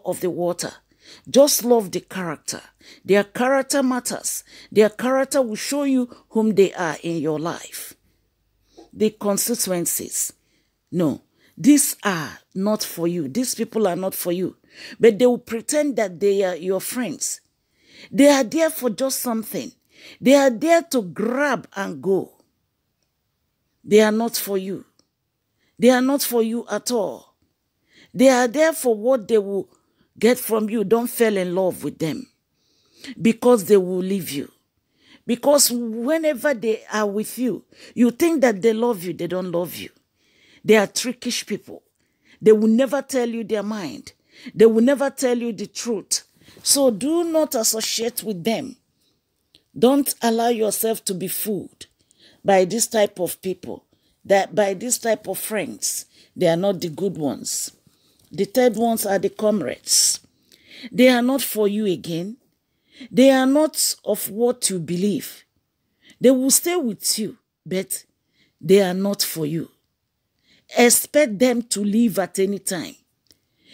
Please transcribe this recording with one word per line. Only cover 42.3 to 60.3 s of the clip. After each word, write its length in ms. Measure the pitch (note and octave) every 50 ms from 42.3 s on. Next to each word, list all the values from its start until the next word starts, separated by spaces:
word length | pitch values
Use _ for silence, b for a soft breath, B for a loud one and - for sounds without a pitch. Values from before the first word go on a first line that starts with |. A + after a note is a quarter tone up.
| _ _
They 100 | D#3 A3
will 160 | A3 G#3+ G#3+ A3
never 340 | A3 A#3 C4+ B3 C#4+ C#4
tell 280 | C4+ - - B3+ A#3+ A#3
you 140 | A3+ A#3 A3+
their 200 | F3 G#3+ G#3 G3+
mind. 500 | G#3 A3 G#3+ F#3 C#3 A2 - - - - _ B B B B B C4 B
They 120 | - G#3+
will 180 | A3+ A3 A3+ A#3
never 260 | B3+ C#4+ A3+ C#4 C#4
tell 280 | C4+ - C#4 B3 A#3+ A#3+
you 160 | A#3 A#3+ G#3+
the 140 | F3+ G#3+ G3+
truth. 560 | - - - A#3 A#3 F#3 - - - - - _ _ b b b b b
So 300 | b - - C#4 C#4 C4
do 320 | A3 F3+ A3 C#4+ D#4+ E4+ F4
not 320 | E4+ D#4+ D#4+ D4+ - -
associate 680 | A#3+ A3 - - A3 G#3+ - - - A3+ A#3 A3+ - F3
with 200 | G#3 G#3 F3 D#3
them. 320 | D#3 E3+ D3+ C3 - - - _ _ _ _ _ _ _ _ _ _ _ _ _ _ _ _ _ _ _ -
Don't 360 | G#3+ B3 C#4 C#4+ C4+ - - -
allow 280 | - A#3 A3+ A3+ A#3 A#3+
yourself 540 | A#3+ G#3+ A3 G#3 G3 - - A3 A3+ - -
to 100 | - G3
be 120 | F3 F3+ F3
fooled 600 | - - - G#3 G#3+ E3+ - - - _ - - _ b b b b b b b b b b
by 200 | - G3 F#3+ F#3+
this 200 | F3 F#3 A#3 -
type 340 | - - A3+ G#3 - - -
of 220 | F3+ E3 - -
people, 440 | - F#3+ F3+ - - A#2+ F#2+ - - _ _ _ _ _ _ _ _
that 280 | - F#3+ G3 F3+ - E3+
by 200 | G#3+ G#3 G3 G3
this 260 | F3 A3 B3 A#3 -
type 280 | - A3+ G#3+ G#3+ - F3+
of 120 | F#3+ -
friends. 680 | - - A3 G#3 E3 A#2+ G#2 - - - - - - b b b b b b
They 120 | - F3+ E3
are 100 | E3 E3+
not 240 | F#3+ G3+ G3 E3+
the 80 | - E3+
good 280 | D3 - F3+ G3+ D#3+ D3+
ones. 540 | D3+ C#3 G#2 - - - - - - - - _ _ _ _ _ _ _ _ _ _ _
The 140 | - D3+ G3
third 300 | F#3+ - C4 B3 B3 G#3
ones 300 | G#3 A#3 A#3 A3+ A3+ -
are 140 | G#3 G3 G3
the 100 | - -
comrades. 920 | - - G#3+ G#3 G#3+ G3+ D#3+ - - - _ - - - - - - - - _